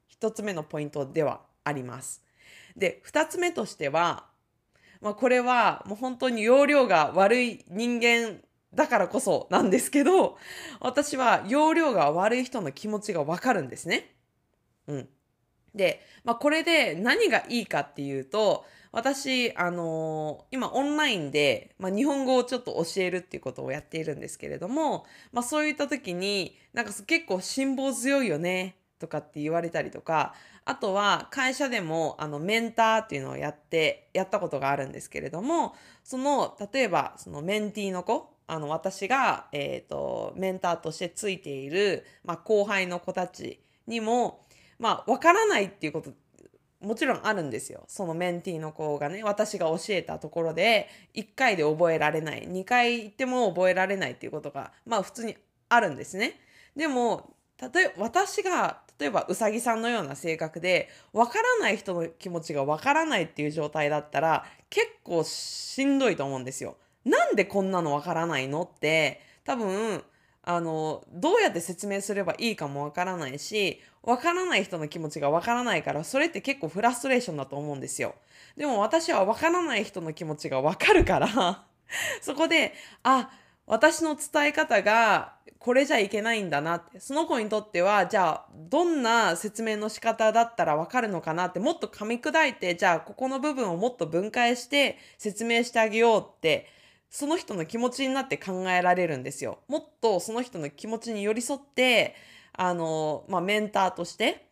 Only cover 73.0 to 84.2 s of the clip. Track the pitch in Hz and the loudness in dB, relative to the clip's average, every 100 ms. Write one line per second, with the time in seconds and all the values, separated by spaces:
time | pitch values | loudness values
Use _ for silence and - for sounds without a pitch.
73 | 185 180 139 143 - 214 185 - - _ | -4 -4 -6 -8 -6 -2 -2 -4 -14 _
74 | - 254 311 349 359 233 185 170 151 170 | -2 0 0 0 0 0 0 -4 -6 -6
75 | 156 156 143 165 202 240 247 175 143 147 | -8 -2 0 2 2 -2 0 -2 -2 -4
76 | 160 262 339 233 269 - 156 185 226 247 | -2 0 0 -2 -4 -4 -6 0 0 0
77 | 269 247 240 151 135 143 147 139 131 - | 0 0 0 -6 -8 -8 -6 -8 -8 -6
78 | 120 - _ - - - 294 220 214 330 | -6 -6 _ -20 -20 -6 -2 0 2 2
79 | 330 233 190 226 320 349 330 220 214 185 | 2 2 2 2 2 2 0 -2 -4 -6
80 | 160 156 160 151 147 135 147 180 - 403 | -8 -8 -8 -8 -4 0 0 2 4 6
81 | 175 160 147 214 175 196 _ _ - - | 6 2 2 2 0 -2 _ _ -12 -8
82 | 622 523 - 277 320 320 220 - - - | -6 -6 -6 -2 2 2 2 -4 -18 -2
83 | 247 262 247 - _ _ - 226 302 330 | 2 2 0 -10 _ _ -2 4 4 4
84 | 330 294 | -2 -4